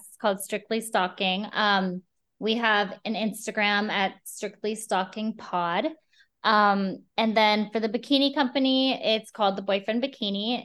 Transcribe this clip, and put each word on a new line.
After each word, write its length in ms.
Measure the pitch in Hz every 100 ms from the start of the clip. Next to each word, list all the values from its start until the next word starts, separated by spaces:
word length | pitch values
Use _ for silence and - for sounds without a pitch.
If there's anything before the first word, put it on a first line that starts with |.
| -
It's 100 | -
called 220 | 214 190
Strictly 380 | - 208 202 226
Stalking. 640 | 226 214 180 - 190 185 208
Um, 500 | - 214 196 190 180 - _ _ -
we 160 | 208 226
have 420 | 226 208 202 190 -
an 80 |
Instagram 760 | 196 220 - - 208 208 208 214
at 220 | 180 196 -
Strictly 520 | - - 208 - 214 214
Stalking 580 | - 196 190 220 220 220
Pod. 520 | - 175 175 180 294 320 _ _ _ _
Um, 600 | 202 214 208 202 190 - - -
and 220 | 226 214
then 320 | 214 214 208
for 80 | 226
the 80 | 220
bikini 460 | 226 - 277 277
company, 680 | 285 254 277 269 262 262 254
it's 300 | - 220 220
called 240 | - 202 196
The 60 |
Boyfriend 420 | 196 196 196 233
Bikini. 580 | 269 - 208 196 214 247